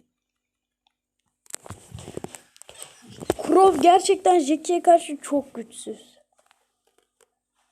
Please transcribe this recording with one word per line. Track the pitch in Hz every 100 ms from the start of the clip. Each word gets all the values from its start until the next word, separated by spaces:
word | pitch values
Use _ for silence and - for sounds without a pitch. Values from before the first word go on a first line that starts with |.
| _ _ _ _ _ _ _ _ _ _ _ _ _ _ - - - - - - - - - - _ _ - - - _ 240 - - - -
Crow | 320 381 311
gerçekten | 320 370 359 381 370 359
Jackie'ye | 269 302 - 349
karşı | 349 339 330 294
çok | - 285 277
güçsüz. | 226 226 - - 220 _ _ _ _ _ _ _ _ _ _ _ _ _ _ _ _ _